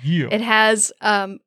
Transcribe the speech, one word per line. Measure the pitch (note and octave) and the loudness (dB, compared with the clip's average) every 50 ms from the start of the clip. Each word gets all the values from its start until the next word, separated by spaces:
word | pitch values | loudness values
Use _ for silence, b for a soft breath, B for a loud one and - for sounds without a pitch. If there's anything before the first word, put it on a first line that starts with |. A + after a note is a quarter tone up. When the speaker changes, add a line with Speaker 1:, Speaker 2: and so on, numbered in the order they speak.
| B2 | -4
Speaker 1:
Yeah. | D3 E3+ E3+ C3+ A#2+ | -2 0 0 0 -2
Speaker 2:
It | - G#3+ | -2 -4
has, | A#3 A#3 A3 A3 A3 A3 A3 G#3 - - - _ | 0 2 2 4 4 4 2 0 -2 -4 -6 _
um, | - G#3+ G#3 G3+ G3 F#3+ G3 - _ | 0 0 0 0 -2 -6 -10 -16 _